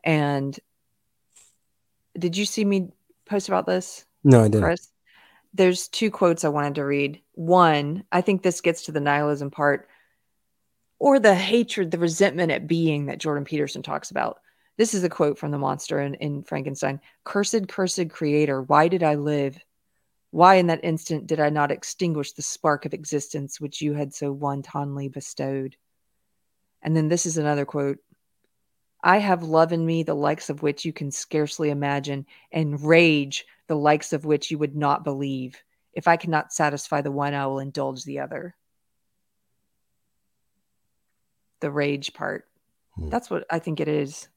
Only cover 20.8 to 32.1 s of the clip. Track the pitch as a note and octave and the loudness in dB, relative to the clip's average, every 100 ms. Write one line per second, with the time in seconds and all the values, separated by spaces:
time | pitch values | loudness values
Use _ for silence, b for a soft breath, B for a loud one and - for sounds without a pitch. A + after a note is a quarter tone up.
20.8 | E3 D#3+ - D#3 - D#3 D3 D3+ D3 - | -2 -4 -4 -6 -4 0 0 2 0 -2
21.8 | - - F3+ D3+ C#3 - - - D#3+ C#3+ | -8 -4 -2 -2 -6 -8 -12 -2 0 0
22.8 | D3+ D3 D3 D3 C#3 D3+ C#3 - D3 - | -4 -10 -6 -6 -6 -10 -10 -10 -12 -6
23.8 | D3+ D3 C#3+ - C#3+ C#3 C#3+ C#3 C3 D3 | -4 -4 -6 -6 -8 -4 -4 -6 -6 -6
24.8 | C#3+ C#3 C#3 C3 - - C3+ C3+ C3+ _ | -6 -6 -8 -10 -14 -8 -6 -6 -8 _
25.8 | _ _ _ _ _ _ _ _ _ _ | _ _ _ _ _ _ _ _ _ _
26.8 | - D#3+ D#3 F3 F3 D#3+ D3+ D3 C#3 D3 | -2 0 2 0 -2 -2 0 0 -2 -4
27.8 | C#3 C#3 _ _ _ _ _ _ _ _ | -4 -6 _ _ _ _ _ _ _ _
28.8 | _ _ - G3 G#3 F3+ E3 D#3+ E3 E3+ | _ _ 4 4 4 0 2 4 4 2
29.8 | E3 E3 D#3+ D3+ D3 D#3+ - C#3+ D3+ D3 | 0 0 -2 0 0 -2 -6 -4 -2 -4
30.8 | D#3+ D3+ C#3+ - - D#3 D3 - D3+ C#3+ | -8 -6 -8 -8 -4 -2 -2 -2 -2 -2
31.8 | C#3+ C#3+ C#3+ | -2 -2 -4